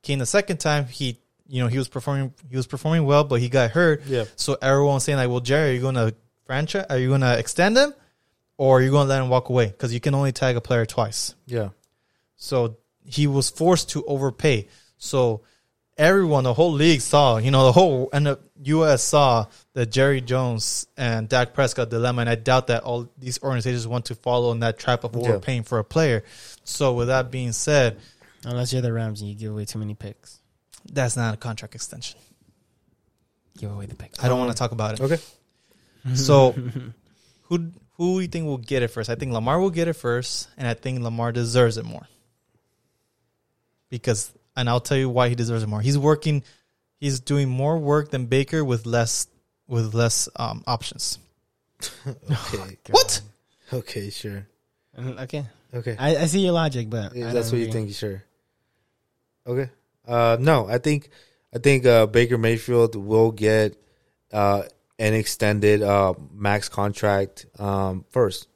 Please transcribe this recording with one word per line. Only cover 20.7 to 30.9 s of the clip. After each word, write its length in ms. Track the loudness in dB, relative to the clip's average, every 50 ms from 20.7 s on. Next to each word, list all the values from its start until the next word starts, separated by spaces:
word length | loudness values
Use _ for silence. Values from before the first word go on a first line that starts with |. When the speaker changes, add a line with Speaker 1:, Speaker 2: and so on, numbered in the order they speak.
| -4 -6 -8 _ _
Speaker 1:
and 300 | -4 -4 -2 -2 -2 -2
Dak 280 | 0 2 2 2 2 0
Prescott 340 | 0 0 0 0 -2 -4 -2
dilemma, 320 | -2 -2 0 0 0 0
and 80 | 0 0
I 60 | -2
doubt 320 | -2 2 2 2 2 2
that 160 | 2 -2 -2 -2
all 260 | -6 -8 -8 -8 -12 _
these 240 | -14 -10 -10 -10 -6
organizations 460 | -4 -4 -4 -2 -2 -2 -4 -4 -4
want 180 | -4 -6 -6 -6
to 100 | -8 -12
follow 360 | -8 _ 0 0 2 2 0
in 80 | 0 0
that 180 | -2 -2 -2
trap 260 | -2 -2 -2 -2 0 -2
of 120 | -6 -6
Speaker 2:
Yeah. 60 | -4 0 0
Speaker 1:
overpaying 340 | 0 0 0 -4 -4 -4 -4
for 160 | -4 -4 -4
a 40 | -4
player. 400 | _ 0 0 2 2 0 -2 -4 -8 -20 -20 -20 -20 -20 _ _
So 300 | -12 -6 -2 0 0 0
with 140 | 0 0
that 240 | 0 0 0 0 -2
being 220 | -6 -6 -6 -6 -6
said, 440 | -4 -2 2 4 4 4 2 0 -4 -18 -20 _ _ _ _ _ _ -10
Speaker 3:
Unless 260 | -8 -4 -4 -4 -2
you're 120 | -2 -2 -2
the 100 | -2 -2
Rams 260 | -4 -4 -6 -8 -8
and 80 | -10 -12
you 40 | -12
give 160 | -10 -10 -10
away 140 | -8 -8 -10
too 140 | -8 -8 -8
many 160 | -8 -8 -10
picks. 400 | _ -14 -18 -18 _ _ -20 -20 _ _ _ _ _ _ _ -20 -20 _ -8